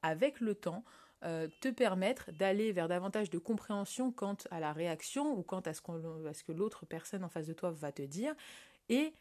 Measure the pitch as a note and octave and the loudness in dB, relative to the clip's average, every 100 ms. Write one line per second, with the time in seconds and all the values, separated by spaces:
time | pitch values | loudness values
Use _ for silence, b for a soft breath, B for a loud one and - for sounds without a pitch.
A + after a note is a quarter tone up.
0 | D#3+ D#3+ C#4+ C#4+ A3+ G3+ F3 F3+ - B | 0 4 4 4 0 0 -2 -4 -10 B
1 | B B E3+ E3 D#3+ - C4 A#3 A3+ F#3 | B B -2 0 -2 -2 0 4 4 6
2 | F#3+ F3 - E3 F#3+ G3+ A3 F3+ E3 F3+ | 2 2 -4 2 4 6 4 4 2 2
3 | F#3+ G#3+ F#3+ F3 - G#3+ - G3+ G3 - | 0 0 0 -2 0 -2 0 -4 -2 0
4 | B3+ B3 G3+ G3+ - E3 D3+ D3+ E3+ D#3+ | 0 0 -2 -2 -6 -2 -2 0 0 -2
5 | - C#4 D4+ G#3+ F3 F#3 E3 D3+ - E3 | -2 0 0 0 -2 -2 -2 -6 -6 -6
6 | E3 D#3+ D3+ D3 - D#3+ G#3 - E3 D#3+ | -6 -6 -8 -8 -6 -2 -2 -2 -8 -8
7 | - G3 F3 E3 D#3 D#3+ F3+ D#3 D3 C#3 | -6 -6 -4 -4 -6 -2 -2 -2 -6 -4
8 | C#3 E3 C#4+ D4+ B B B B - B3 | -6 -2 -2 -4 B B B B 2 4
9 | D#4 - | 2 -2